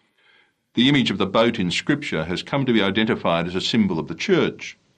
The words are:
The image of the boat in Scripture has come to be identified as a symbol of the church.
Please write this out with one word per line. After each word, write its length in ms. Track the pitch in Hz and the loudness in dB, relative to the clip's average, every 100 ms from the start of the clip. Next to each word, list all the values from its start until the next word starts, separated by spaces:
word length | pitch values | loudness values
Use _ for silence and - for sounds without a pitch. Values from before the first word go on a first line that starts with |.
| _ _ _ _ _ _ _ | _ _ _ _ _ _ _
The 160 | - 127 | 0 4
image 220 | 143 110 | 4 2
of 80 | 98 | 0
the 80 | 95 | 0
boat 320 | 113 117 117 | 2 2 2
in 100 | 90 | -2
Scripture 540 | - - - - 82 | -2 -2 -2 -2 -4
has 180 | 78 85 | -4 -6
come 240 | - 143 127 | -4 -2 0
to 80 | |
be 80 | 113 | 2
identified 640 | 98 101 110 - 95 85 85 | 2 2 0 0 0 0 -2
as 80 | |
a 80 | 92 | -4
symbol 380 | - 120 104 82 | -2 0 2 0
of 80 | 73 | -4
the 80 | 160 | -6
church. 600 | - 175 104 - - - _ | 0 2 0 -4 -14 -18 _